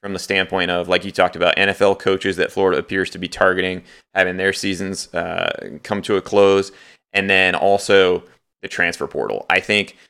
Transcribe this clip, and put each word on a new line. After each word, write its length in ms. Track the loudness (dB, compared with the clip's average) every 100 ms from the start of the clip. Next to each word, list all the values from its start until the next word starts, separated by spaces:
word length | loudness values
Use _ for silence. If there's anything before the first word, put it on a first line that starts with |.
from 100 | -8
the 60 | -8
standpoint 500 | -2 0 0 0 0
of, 180 | 0 0
like 140 | 0
you 80 | -2
talked 240 | 0 0 2
about, 220 | 0 2
N 120 | 2
F 120 | 2
L 140 | 2 2
coaches 400 | 0 0 0 -2
that 160 | -2
Florida 260 | 0 0 0
appears 320 | -2 -4 -4
to 80 | -6
be 100 | -10
targeting, 540 | 0 0 2 -2 -4 -12 -20 _
having 240 | -2 0 0
their 160 | -2
seasons, 580 | -2 -4 -4 -6 -8 -8 -6
uh, 640 | -6 -4 -4 -6 -12 -16
come 220 | -6 -6
to 140 | 0 -2
a 40 |
close, 500 | 0 4 6 4 0 -8 -20 _ _
and 140 | -2 2
then 280 | 4 4 2
also 640 | 0 0 4 4 4 2 -4 _ _ _
the 60 | -14
transfer 400 | -4 -4 -2 -8
portal. 400 | -6 -6 -6 -2
I 100 | -2
think 380 | 0 -2 -2 -10